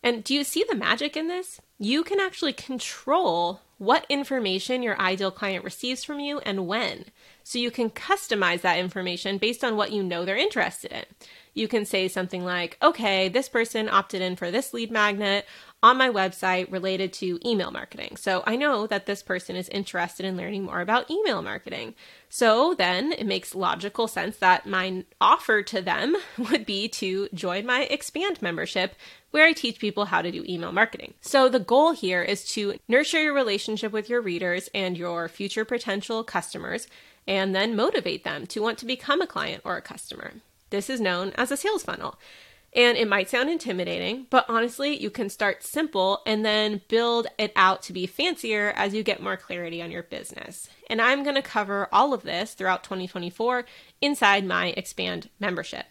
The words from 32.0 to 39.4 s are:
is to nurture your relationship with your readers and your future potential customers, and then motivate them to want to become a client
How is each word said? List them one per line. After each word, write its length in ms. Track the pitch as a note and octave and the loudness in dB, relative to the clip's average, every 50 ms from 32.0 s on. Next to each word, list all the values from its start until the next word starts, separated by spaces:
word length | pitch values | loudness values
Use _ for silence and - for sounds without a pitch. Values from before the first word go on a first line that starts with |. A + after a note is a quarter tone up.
| - F#3 F#3 F3+ | 0 0 2 2
is 240 | F3 - G3+ - - - | 2 0 -2 -2 -4 -6
to 260 | - A3 G#3 G3+ - - _ | -4 -2 -2 -4 -4 -6 _
nurture 340 | - A3+ C4+ D4+ - - D#4+ | 4 4 4 4 4 2 2
your 120 | D#4 D4+ C#4+ | 2 4 2
relationship 580 | C#4 B3+ A3 G3 G3+ - - A3 - A3+ G#3+ | 2 2 2 0 -2 -2 -4 -4 -4 -4 -4
with 160 | G#3 G#3+ G#3 | -4 -4 -4
your 140 | A3 A#3+ A#3+ | 0 -2 -2
readers 480 | A3+ F#3+ F3 E3+ F#3 F3+ F3 F3+ F#3 - - | 0 -2 -4 -2 0 0 -2 -2 -4 -4 -4
and 240 | G3+ F#3+ F#3 F3+ | -2 -2 -2 -2
your 300 | E3+ F3 F3 E3+ E3+ E3+ | -4 -4 -4 -4 -4 -4
future 380 | E3 - - G3+ G3 - A3 A3 | -6 -6 -6 -6 -4 -2 -4 -2
potential 580 | A3 B3 A#3+ - A3+ G3 G#3 - - A3+ A3 A3 | -2 -2 -4 -2 -2 -4 -4 -4 -4 -4 -4 -4
customers, 640 | - - F3+ - - - - E3+ - - - - - - - - - _ _ _ | -4 -4 -4 -4 -4 -12 -10 -8 -6 -8 -8 -8 -12 -20 -20 -20 -20 _ _ _
and 260 | - F#3+ F#3+ F#3+ G3 F#3+ | -2 0 0 0 0 2
then 220 | F#3+ G3+ A3+ A#3 | 2 0 2 2
motivate 480 | G#3 A#3 F4 - C4+ F#3 F3 D#3 - _ | 2 2 2 0 0 -2 -2 -6 -6 _
them 240 | - D3+ D3 E3 | -8 -8 -8 -10
to 140 | - - A3 | -8 -4 -2
want 160 | G#3 A#3 A3 - | -2 -2 -2 -4
to 60 | - | -6
become 360 | A#3 C4 B3 - - C#4+ E4+ | -6 -6 -6 0 0 0 0
a 60 | F#4 | 0
client 340 | E4+ - - | -4 -4 -6